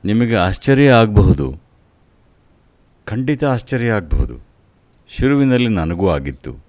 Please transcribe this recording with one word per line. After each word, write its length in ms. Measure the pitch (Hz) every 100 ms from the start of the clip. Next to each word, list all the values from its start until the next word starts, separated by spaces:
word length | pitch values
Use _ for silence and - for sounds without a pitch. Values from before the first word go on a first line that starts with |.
ನಿಮಗೆ 320 | 98 107 120 113
ಆಶ್ಚರ್ಯ 540 | 90 - - 135 143
ಆಗಬಹುದು, 720 | 120 110 104 - 71 67 67 _ _ _ _ _ _ _ _ _ _ _ _ _ _
ಖಂಡಿತ 400 | - 113 131 143
ಆಶ್ಚರ್ಯ 460 | 147 120 - 127 117
ಆಗಬಹುದು. 480 | 107 82 - 62 60 - _ _ _ _ _ _ -
ಶುರುವಿನಲ್ಲಿ 480 | 131 143 135 127 123
ನನಗೂ 400 | 101 80 85 95
ಆಗಿತ್ತು. 560 | 73 69 64 - 65